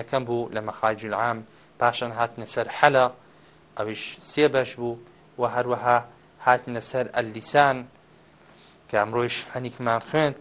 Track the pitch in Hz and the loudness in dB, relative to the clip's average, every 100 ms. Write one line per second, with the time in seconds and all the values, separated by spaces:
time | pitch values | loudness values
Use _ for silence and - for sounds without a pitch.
0 | 113 135 120 120 117 110 107 - 110 110 | -4 -4 -2 -2 -2 -6 -6 -2 -2 -2
1 | 110 101 117 113 113 - _ - 120 120 | -4 -2 -2 -2 -8 -20 _ 0 0 0
2 | 120 113 117 - 110 - 113 - 147 135 | -4 -2 -4 -4 -8 -6 -6 4 6 6
3 | 123 - - _ _ _ _ - 107 110 | 4 0 -20 _ _ _ _ -6 -6 -6
4 | - - - - 147 131 123 - 120 117 | -10 -12 -6 2 4 4 0 -4 -6 -8
5 | - - _ - 120 120 123 120 120 120 | -12 -20 _ -4 -2 0 0 0 2 2
6 | 120 - _ - - 123 - 117 - 131 | 2 -10 _ -2 2 2 2 -8 -6 -4
7 | 123 120 113 110 - 143 143 127 127 - | -4 -4 -4 -6 0 4 4 2 -6 -20
8 | _ _ _ _ _ - - - - 107 | _ _ _ _ _ -20 -20 -20 -2 0
9 | 104 117 120 - - 127 123 - 123 113 | 2 0 -2 -4 -8 -8 -10 -6 -2 -2
10 | - 156 151 135 | 0 0 0 0